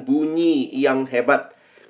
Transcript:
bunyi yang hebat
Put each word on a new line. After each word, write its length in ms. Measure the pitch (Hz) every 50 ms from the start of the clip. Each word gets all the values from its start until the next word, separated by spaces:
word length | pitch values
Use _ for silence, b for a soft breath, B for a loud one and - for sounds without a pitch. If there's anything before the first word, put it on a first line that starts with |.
| 127
bunyi 640 | 131 139 151 156 156 160 165 170 165 156 139 123 -
yang 400 | - 131 139 139 131 135 131 131
hebat 400 | 127 120 120 135 139 - - - b b b b b b b